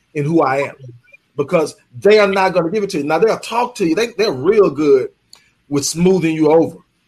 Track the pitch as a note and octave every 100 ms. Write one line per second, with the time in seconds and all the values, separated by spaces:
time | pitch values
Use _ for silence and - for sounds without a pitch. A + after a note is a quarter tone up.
0 | _ D#3 C#3+ E3 C3+ C#3 C3 - B2+ -
1 | _ _ _ - C#3+ F3 C#3+ - _ B2
2 | G3 G#3+ G3+ F#3+ F#3+ F3 E3 G#3+ G3 E3
3 | C#3+ D#3+ A3 F3+ - A3+ B3 - E3+ D#3+
4 | A#3 G3+ G#3+ B2+ D#3 A3 F3+ C#3 D3+ C3+
5 | A2+ _ _ _ _ _ - C#3+ - D#3
6 | F3+ F#3 D#3+ D#3+ D3+ E3 D#3 - _ _